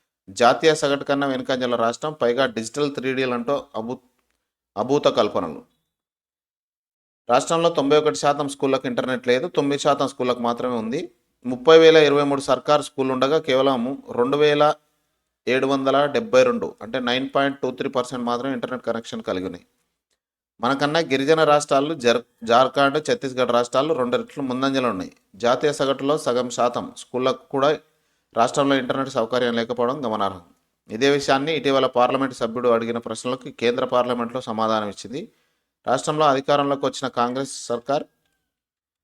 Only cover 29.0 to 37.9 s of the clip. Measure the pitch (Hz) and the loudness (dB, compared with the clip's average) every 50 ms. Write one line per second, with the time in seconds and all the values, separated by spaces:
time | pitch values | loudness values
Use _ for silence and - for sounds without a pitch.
29 | 135 135 127 127 113 113 127 123 127 120 117 117 117 117 123 123 120 120 139 151 | -4 -4 -2 -2 -2 -2 0 0 0 0 0 -2 -4 -4 -2 -2 -2 -2 -2 -4
30 | 135 113 110 101 101 98 95 90 85 _ _ _ _ _ _ _ _ - 104 110 | -4 -4 -2 -2 -2 -4 -4 -6 -14 _ _ _ _ _ _ _ _ -12 -4 0
31 | 135 139 143 143 139 - 139 131 139 156 165 147 - 160 147 135 131 127 - 123 | 2 2 2 2 2 0 0 0 0 -2 -4 -2 0 0 2 2 0 0 2 2
32 | 123 123 131 131 135 127 131 - 123 113 110 123 123 123 117 113 117 113 117 117 | 2 2 2 0 -2 -4 -4 -4 -6 -4 -4 -2 0 2 2 2 0 -2 -4 -6
33 | - 113 113 - - 123 131 127 - - - - 117 117 123 131 127 123 127 123 | -6 -8 -10 -8 -6 -6 -8 -8 -8 -14 -8 -2 -2 0 0 0 -2 0 0 0
34 | 120 123 123 120 117 117 120 131 123 113 110 110 113 110 110 110 107 104 95 - | 0 0 -2 -4 -4 -6 -6 -8 -8 -6 -4 -2 0 0 0 0 -2 -4 -8 -12
35 | - 101 117 151 214 - _ _ _ _ _ _ _ _ _ _ _ 110 120 139 | -14 -12 -12 -12 -12 -14 _ _ _ _ _ _ _ _ _ _ _ -2 -2 -2
36 | - - 151 151 156 147 135 139 139 - 143 143 143 139 143 139 143 131 123 - | -2 -2 -2 2 2 2 2 2 0 0 0 2 2 0 -2 -2 -4 -4 -4 -6
37 | 139 127 - 123 120 120 123 135 139 135 - - - - 120 117 - - | -8 -6 -2 -2 -2 -2 -2 -4 -6 -8 -10 -12 -8 -6 -6 -6 -4 -4